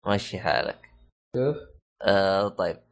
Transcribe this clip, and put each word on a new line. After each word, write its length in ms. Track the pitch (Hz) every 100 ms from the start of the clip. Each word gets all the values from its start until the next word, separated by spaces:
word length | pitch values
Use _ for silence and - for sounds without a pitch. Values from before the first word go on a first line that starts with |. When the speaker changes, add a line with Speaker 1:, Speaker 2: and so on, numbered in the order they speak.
| 101
Speaker 1:
مشي 320 | 101 - 92
حالك. 520 | 90 - - - - _ _ _ _ 123
Speaker 2:
شوف. 200 | 135 147 - - _ _
Speaker 1:
آه، 460 | - 98 98 98 101
طيب. 280 | - 87 78 _